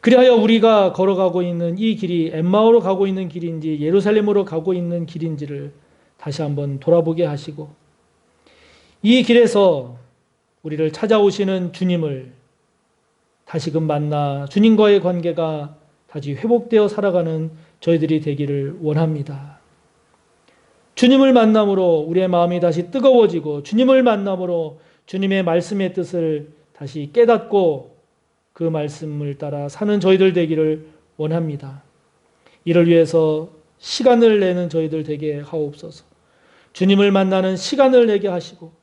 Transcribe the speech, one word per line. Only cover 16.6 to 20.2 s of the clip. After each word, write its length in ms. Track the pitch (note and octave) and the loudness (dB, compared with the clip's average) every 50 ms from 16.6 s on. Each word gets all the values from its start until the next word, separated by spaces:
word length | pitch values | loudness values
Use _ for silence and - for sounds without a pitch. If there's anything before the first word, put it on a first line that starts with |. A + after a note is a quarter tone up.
| A#3 A#3 A#3 G#3+ G#3 G3+ | 0 2 2 2 2 2
살아가는 640 | G#3 G#3 G3+ G3+ F3 F3+ E3+ E3 D#3+ D#3+ D#3+ D#3+ D#3+ - - _ _ _ | 0 -2 -2 0 0 0 -2 -2 -4 -6 -6 -8 -10 -14 -20 _ _ _
저희들이 400 | - - E3+ E3 D3+ D#3 D#3+ D#3 | -2 0 0 0 0 0 -2 -2
되기를 580 | D3+ D3+ C#3+ C#3 D3 C#3+ C#3+ C#3+ C#3 C#3 D#3+ F#3+ | -2 -4 -6 -4 -4 -4 -4 -6 -6 -8 -10 -8
원합니다. 800 | E3+ D3+ D3+ D3+ E3 D#3+ D#3 D3 C#3+ - C#3+ C3+ C#3 D3 D3 _ _ _ _ _ _ _ _ _ _ _ _ _ | -6 -4 -2 0 0 -2 -2 -6 -8 -10 -12 -16 -16 -18 -20 _ _ _ _ _ _ _ _ _ _ _ _ _